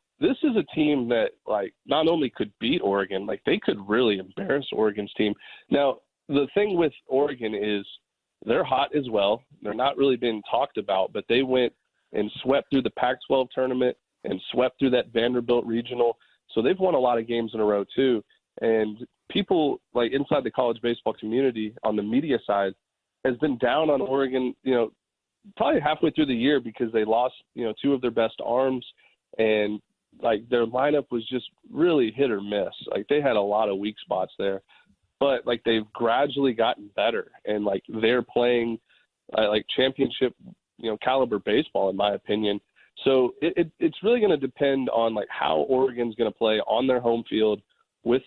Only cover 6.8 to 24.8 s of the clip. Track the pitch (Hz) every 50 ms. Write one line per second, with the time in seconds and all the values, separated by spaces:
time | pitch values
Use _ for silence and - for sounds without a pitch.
6.8 | 170 147 - - _ - 131 135 143 143 143 123 120 107 110 98 104 107 104 101
7.8 | 98 - - - _ _ _ _ _ _ _ - - 104 117 160 165 - 131 131
8.8 | 139 - - 151 135 120 110 104 98 101 110 117 _ _ _ - - 104 101 113
9.8 | 127 143 139 139 139 139 131 117 123 120 110 107 104 - - 117 135 - - 110
10.8 | 98 - 95 95 95 - - 104 - - 117 127 135 127 127 127 123 117 _ _
11.8 | _ _ _ _ _ _ - 107 104 110 - - - 127 135 139 - - 143 135
12.8 | 123 110 - - 127 123 131 127 - - 139 135 131 120 - 139 131 131 127 127
13.8 | 127 123 - _ _ _ _ _ - - 98 95 - - - 120 123 - - -
14.8 | 135 131 123 123 - - - 117 117 123 123 123 120 120 120 120 - 117 113 117
15.8 | 117 120 123 120 120 117 113 _ _ _ _ _ _ - - 113 113 139 190 185
16.8 | 190 185 165 135 127 123 120 117 113 117 117 117 117 110 113 110 107 104 104 101
17.8 | 98 - - - 135 131 120 107 - _ _ _ _ _ - - - 113 113 110
18.8 | 107 107 107 113 123 - _ _ _ - - 185 202 - 190 170 156 139 - -
19.8 | _ _ - 120 120 113 127 143 139 - 156 143 127 117 - - 127 120 113 110
20.8 | 117 120 117 - - 117 107 - - 107 113 127 139 131 117 110 107 107 117 -
21.8 | - 107 107 104 101 104 117 135 156 156 127 110 - - 104 101 98 95 92 _
22.8 | _ _ _ _ _ _ _ _ - 135 123 113 151 151 131 117 127 120 127 151
23.8 | 160 156 143 131 - 123 131 139 135 131 131 131 127 123 - _ - 135 127 120